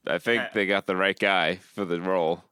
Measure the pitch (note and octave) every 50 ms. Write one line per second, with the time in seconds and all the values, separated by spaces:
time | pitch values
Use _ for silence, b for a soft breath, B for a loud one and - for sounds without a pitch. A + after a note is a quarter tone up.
0 | _ - D#2 F2+ - A#2 A#2+ A2+ B2 A2+ - A2 G2 F#2 G2+ G2 - - F#2+ F#2
1 | F#2+ G2 F#2+ - G#2 G2 G2 F#2 E2 D#2 F2 F#2 - - - G#2 G2+ E2+ F2 F2
2 | F2+ F#2 F#2+ F2+ E2 D#2+ E2+ - _ _